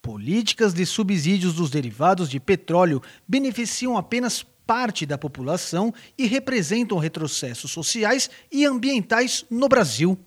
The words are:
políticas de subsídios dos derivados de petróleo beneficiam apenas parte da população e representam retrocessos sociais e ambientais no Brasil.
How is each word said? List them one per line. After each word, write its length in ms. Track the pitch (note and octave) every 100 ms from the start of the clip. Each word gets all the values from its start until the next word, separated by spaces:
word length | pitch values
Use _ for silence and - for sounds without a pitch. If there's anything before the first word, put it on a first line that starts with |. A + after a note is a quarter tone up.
políticas 720 | A#2+ G#2 A2 G#3+ G#3+ - A3
de 120 | E3+ F3+
subsídios 680 | - G3+ G3 D3 G3 F3+
dos 160 | E3 D#3+
derivados 580 | D3 B2 G#2+ D#3+ F#3+ D#3+
de 120 | C3+
petróleo 640 | - F3+ - E3 F3+ C3+ - - -
beneficiam 720 | C4 C4+ A#3+ A#3 - B3+ A3+
apenas 460 | - A#3+ B3 - - _ -
parte 400 | A#3 B3 - D3
da 120 | C#3+
população 760 | - A#2+ C3 F3 - E3+ A3+ - - -
e 80 | B3
representam 720 | C4 C4+ B3+ D3+ A3 A3+ F#3+
retrocessos 720 | D#3 D#3+ D#3 - C3 A#2 C#3
sociais 600 | - C3 A#3 G#3 C4 A#3 - _
e 140 | C#4 C#4+
ambientais 800 | B3+ B3+ C4 F3 A3+ B3+ - -
no 180 | A#3 C4+
Brasil. 500 | B3 D#3+ A2 E3+ F#3